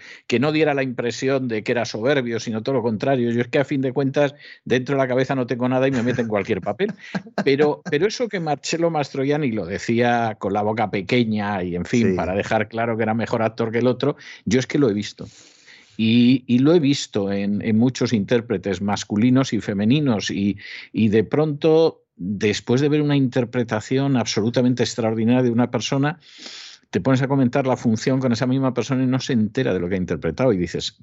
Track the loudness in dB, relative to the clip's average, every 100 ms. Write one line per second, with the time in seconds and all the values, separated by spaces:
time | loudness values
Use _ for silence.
0 | -20 -20 _ 0 2 2 2 2 -2 -4
1 | -4 -2 -2 0 -2 -4 -2 -2 -2 -2
2 | 0 0 0 -4 -4 -6 -2 -2 -2 -2
3 | 0 0 0 0 0 0 0 -2 -2 -2
4 | 0 2 0 -2 -20 -18 -2 -2 0 0
5 | 0 0 0 -2 -2 -2 0 2 2 2
6 | 0 0 0 -2 -2 -4 -4 -4 -4 -4
7 | -8 -10 -8 -4 0 2 2 0 -4 0
8 | 0 -2 -4 -4 -4 -4 -4 0 0 0
9 | -4 -2 0 0 0 -2 -4 -6 -2 2
10 | 2 2 0 -2 -2 0 0 -2 -2 -4
11 | 0 2 2 0 -2 -4 -4 -4 -2 0
12 | 2 0 -2 -2 0 -2 -2 -2 -2 -2
13 | -2 -2 -2 0 -2 -2 -2 0 0 0
14 | -2 -4 -12 -12 0 0 0 2 2 0
15 | -4 -12 -18 -18 -20 _ -20 -20 -20 -2
16 | 2 4 6 4 2 2 4 4 4 0
17 | -2 -4 -2 -2 -2 -2 0 4 2 2
18 | 0 0 2 0 0 -4 -2 -2 -2 -4
19 | -2 2 4 4 2 -2 -2 -2 2 2
20 | 2 0 -2 -2 -2 -2 -10 -18 -10 0
21 | 2 2 2 0 0 0 2 4 4 0
22 | _ _ -8 -2 0 -2 0 2 2 2
23 | 2 2 2 0 -2 -2 -2 -2 -2 -2
24 | 2 0 0 0 0 2 2 2 -2 0
25 | -2 0 2 2 2 2 0 -2 -2 0
26 | 0 -4 -14 -20 -18 -18 -20 -20 _ -2
27 | 2 2 2 2 2 2 0 0 0 0
28 | 0 0 0 0 0 0 0 -2 -2 0
29 | 0 -2 0 0 0 0 -2 0 -2 -2
30 | -2 -2 -4 0 2 2 0 -4 -8 -12